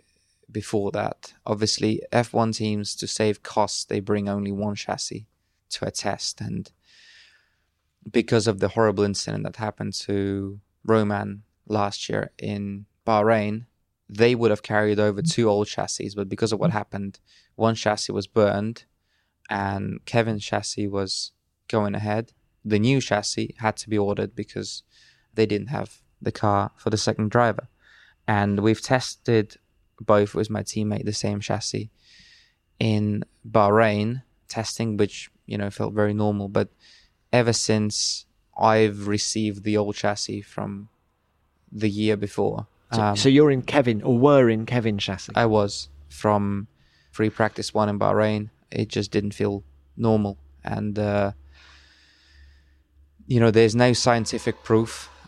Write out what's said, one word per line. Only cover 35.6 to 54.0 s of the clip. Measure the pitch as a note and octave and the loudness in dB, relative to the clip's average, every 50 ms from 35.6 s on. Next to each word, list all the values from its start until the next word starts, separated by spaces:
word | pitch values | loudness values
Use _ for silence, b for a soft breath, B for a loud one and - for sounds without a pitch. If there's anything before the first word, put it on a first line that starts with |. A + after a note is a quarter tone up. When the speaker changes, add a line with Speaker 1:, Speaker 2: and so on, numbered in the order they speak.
| G2+ G2+ | -6 -6
Speaker 1:
felt | - - G#2+ G#2+ G#2 | -4 -4 -6 -4 0
very | G#2+ G#2 G#2 G#2 | 0 0 0 0
normal. | G#2+ G#2 G#2 G#2 G2+ G2 G2 | 0 0 0 0 -2 -4 -2
But | G#2 G#2+ G2+ - - b b b b b b b b b _ _ - | 0 -2 -2 -2 -6 b b b b b b b b b _ _ 2
ever | B2 A#2+ A#2 A2 | 2 2 2 2
since, | - - - A2+ G#2+ G#2+ G#2 G#2 - - - - - - _ _ _ _ _ _ - | 0 0 0 0 0 0 -2 -2 -4 -4 -4 -4 -6 -10 _ _ _ _ _ _ 2
I've | G2 A2+ A2 A2 A2 G#2+ G2+ G2+ G2+ G2+ | 4 4 6 6 4 2 2 -2 -4 -4
received | G#2 G#2 - - - A2 A2 G#2+ G2+ G2+ G2 | -2 -2 -2 -4 -4 -2 -2 -4 -4 -4 -4
the | G#2+ G#2 | -2 0
old | G#2+ G#2 G#2 G#2 | 0 0 0 -2
chassis | - - G#2 G#2 - - - G#2+ G#2 G2+ | -2 -2 -2 -2 -2 -6 -8 -8 -10 -10
from | - - - G#2+ G2+ G2+ G2 G#2 G#2+ _ _ _ _ _ _ _ _ _ _ _ _ _ _ _ _ - | -10 -10 -8 -8 -8 -8 -12 -14 -18 _ _ _ _ _ _ _ _ _ _ _ _ _ _ _ _ -8
the | G#2+ G#2+ G#2+ | -4 -2 -2
year | G2 G#2 G#2+ G#2+ G#2+ | 0 0 0 0 0
before. | G2 G#2 G2 - - G2+ G2+ G#2+ A2 G#2+ - _ _ _ _ A#2 | 0 -2 -4 -2 0 0 0 0 -4 -8 -12 _ _ _ _ 0
Speaker 2:
So, | A2+ G#2+ | 2 2
Speaker 1:
Um, | G#2 G2+ | 2 2
Speaker 2:
so | G2+ G#2 C#3 | 4 4 6
you're | C3+ C#3+ D3+ D3 | 8 8 8 6
in | C#3 B2+ B2 | 4 2 -2
Kevin, | - - D3 C3 A#2+ A2+ G#2 A2 | 0 0 2 2 2 0 0 2
or | C3+ B2 A#2 | 2 4 6
were | B2+ D3 C#3+ C#3 B2+ A#2 | 6 6 8 8 6 6
in | A2 A2 A2+ | 4 2 -2
Kevin | - B2 B2 A2 A2+ G#2 G2 | -2 -2 0 0 0 -2 -2
chassis? | - - G2 F#2+ - - G#2+ | -4 -6 -6 -8 -10 -4 0
Speaker 1:
I | A2 A#2 | 2 2
was, | A2+ G#2+ G#2 G2+ G2 - - - - - - - - | 4 4 4 2 2 -2 -8 -12 -14 -18 -20 -20 -20
from | - - - G#2+ G#2+ G2+ G2+ G2+ G2+ G2+ G#2 - _ _ _ _ _ _ _ _ | -16 -2 2 2 4 4 2 0 -2 -4 -6 -8 _ _ _ _ _ _ _ _
free | _ - A2 A2 | _ -2 -2 -2
practice | - - A2+ G#2+ - - G2+ - - | 2 0 0 0 0 -4 -8 -4 -2
one | G#2+ G#2+ G#2 | 0 0 0
in | G#2 G2+ | 0 2
Bahrain. | G#2 G2+ G2+ G#2 G#2+ G#2+ G#2+ G#2+ G#2+ A2+ - _ _ _ | 2 2 4 4 2 2 0 -2 -4 -8 -12 _ _ _
It | - - A2+ G#2+ | -6 -6 -6 -4
just | - G#2 G2+ G2 | -4 -4 -4 -2
didn't | - G2+ G2+ G#2 - | -2 -2 -2 -2 -4
feel | - G#2+ G2+ G2+ G2 - - _ _ _ _ _ | -4 -4 -4 -4 -6 -10 -14 _ _ _ _ _
normal. | - A#2 A2+ A2 G#2+ G#2 G2+ G2+ - - - _ _ - | -2 0 2 2 2 2 -2 -6 -8 -16 -20 _ _ -10
And, | - G#2 G#2+ G#2 G#2 G2+ G#2 | -8 -6 -4 -4 -4 -4 -2
uh, | G#2 G#2 G2+ G2+ G2+ G2+ G#2 - b b b b b b b b b b b b b b b b b b b b b b b b b b b b b b _ _ _ _ _ _ - | -2 0 0 0 0 -2 -4 -8 b b b b b b b b b b b b b b b b b b b b b b b b b b b b b b _ _ _ _ _ _ -6
you | - C3 A#2 | 0 2 4
know, | A#2 A#2 | 6 6
there's | G#2 A2 A#2 A2 G#2 | 8 8 6 6 6
no | A#2+ B2 B2 A#2+ | 4 4 4 4
scientific | - | 4